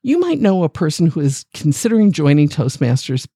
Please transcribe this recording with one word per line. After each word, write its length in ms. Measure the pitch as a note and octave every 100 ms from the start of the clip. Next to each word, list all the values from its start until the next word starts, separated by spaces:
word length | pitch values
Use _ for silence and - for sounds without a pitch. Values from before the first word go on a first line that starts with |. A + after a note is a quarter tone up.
You 160 | B3+ E4+
might 220 | F4 D#4
know 220 | G#3 F#3
a 60 | E3
person 380 | - D#3 - E3
who 140 | D#3
is 240 | C#3+ C3 -
considering 580 | - D3+ C#3+ A#3 A3 G3+
joining 380 | D#3 C#3+ D3 D3
Toastmasters 760 | - B2+ - B2 B2+ - C3 -